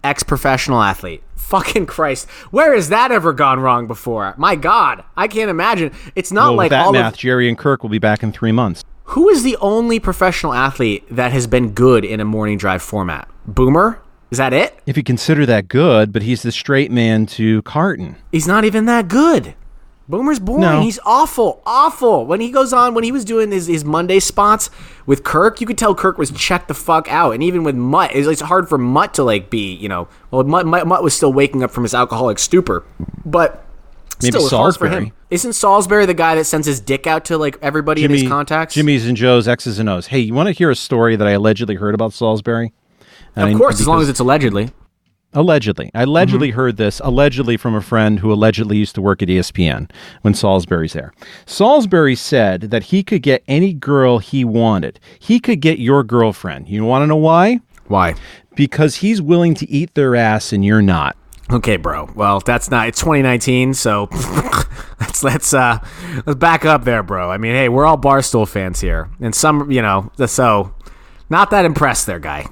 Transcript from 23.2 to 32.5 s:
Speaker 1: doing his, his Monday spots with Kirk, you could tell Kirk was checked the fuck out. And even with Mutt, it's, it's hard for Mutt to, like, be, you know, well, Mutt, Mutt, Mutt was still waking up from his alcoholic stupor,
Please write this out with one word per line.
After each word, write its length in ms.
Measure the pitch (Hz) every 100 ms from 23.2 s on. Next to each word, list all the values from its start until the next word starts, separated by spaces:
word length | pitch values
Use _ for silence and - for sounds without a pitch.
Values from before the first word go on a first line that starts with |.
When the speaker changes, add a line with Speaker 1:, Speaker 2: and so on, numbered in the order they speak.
| 208
Speaker 1:
doing 260 | 226 214
his, 140 | 196 170
his 160 | 160 147
Monday 340 | 160 180 190
spots 500 | - - 208 214 - - - - -
with 160 | 139
Kirk, 380 | - 151 202 220
you 60 | 226
could 100 | 214
tell 160 | 220 190
Kirk 220 | 190 -
was 100 | 147
checked 360 | 147 - 180 -
the 60 | 147
fuck 320 | - 160 160
out. 200 | 147 165
And 100 | 113
even 220 | 165 180
with 120 | 156 127
Mutt, 400 | 123 156 175 135
it's, 120 | 143
it's 140 | 156
hard 260 | 147 185 175
for 80 | 143
Mutt 360 | 123 135 202 -
to, 80 |
like, 260 | 127 104 95
be, 240 | 113 98
you 160 | 90 101
know, 180 | 90 87 - -
well, 140 | 127
Mutt, 220 | 135 175 165
Mutt, 180 | 170 165
Mutt 160 | 180
was 140 | 165 -
still 180 | 147
waking 300 | 135 139 135
up 80 | 127
from 120 | -
his 100 | 117 123
alcoholic 420 | 123 113 123 104
stupor, 460 | -